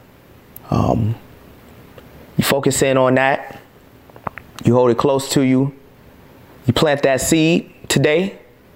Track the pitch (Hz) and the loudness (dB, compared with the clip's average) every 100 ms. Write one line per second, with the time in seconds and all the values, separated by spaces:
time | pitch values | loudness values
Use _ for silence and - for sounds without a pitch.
0 | - - - - - - - - - - | -20 -20 -20 -20 -20 -20 -6 -2 0 0
1 | 107 113 - - - - - - - - | -2 -6 -12 -20 -20 -20 -20 -20 -20 -20
2 | - - - - - 135 135 135 139 131 | -20 -20 -12 -6 -2 0 0 0 0 2
3 | 131 131 135 143 - - - - - - | 2 2 0 -2 -6 -18 -20 -20 -20 -20
4 | - - - - - - - 120 123 117 | -20 -16 -16 -16 -20 -4 0 4 2 2
5 | 147 139 - - 131 131 139 - - - | 0 -2 -2 0 2 2 0 -6 -20 -20
6 | - - - - - - - 117 156 139 | -20 -20 -20 -20 -20 -6 -2 0 2 2
7 | 139 131 - 165 160 175 - - - - | 2 0 0 0 2 0 -2 -18 -4 0
8 | 143 156 190 - - - - | 2 0 -2 -8 -20 -20 -20